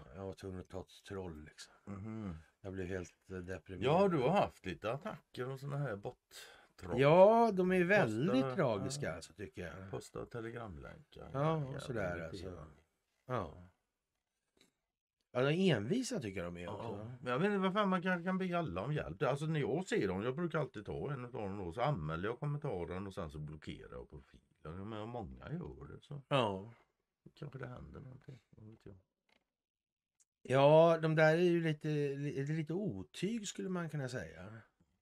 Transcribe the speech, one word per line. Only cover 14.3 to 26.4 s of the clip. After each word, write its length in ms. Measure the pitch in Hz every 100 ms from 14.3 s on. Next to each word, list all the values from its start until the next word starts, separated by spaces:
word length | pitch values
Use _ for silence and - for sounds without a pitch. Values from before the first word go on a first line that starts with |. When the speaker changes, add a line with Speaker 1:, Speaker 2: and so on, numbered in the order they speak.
| _ _ _ _ _ _ _ _ _ _
Speaker 1:
Ja, 100 | 123
de 60 | 135
är 220 | 165 190 123
envisa, 440 | 107 226 254 226
tycker 200 | 110 95
jag 120 | 87
de 60 | 87
är 40 |
Speaker 2:
Ja, 80 | 87
Speaker 1:
också. 440 | 101 113 101 110 123
Speaker 2:
men 120 | 123
jag 60 | 123
vet 80 | 196
inte 120 | 202
varför 280 | 190 196 202
man 160 | 185
kan, 220 | 180 180
kan 140 | 175 185
be 200 | 185 175
alla 260 | 151 90
om 80 | 113
hjälp. 300 | 147 - -
Alltså, 240 | 135 143 156
när 140 | 156
jag 280 | 113 151 185
ser 200 | 226 98
dem, 140 | 92
jag 140 | 113 135
brukar 220 | 175 160
alltid 280 | 135 107 107
ta 260 | 135 131
en 120 | 135
av 80 | 123
dem 260 | 120 101 101
då, 140 | 87
så 80 | 82
anmäler 480 | 127 127 76 80 98
jag 100 | 123
kommentaren 680 | 147 143 143 95 82 90 101
och 80 |
sen 160 | 92 82
så 80 | 78
blockerar 540 | 76 78 - 71 -
jag 180 | 62 -
profilen. 800 | 73 - - _ _ 78 87 101
Men 200 | 107 107
många 440 | 120 85 64 -
gör 340 | 165 - - -
det, 60 | -
så 220 | - 143 -
Speaker 1:
Ja. 440 | 143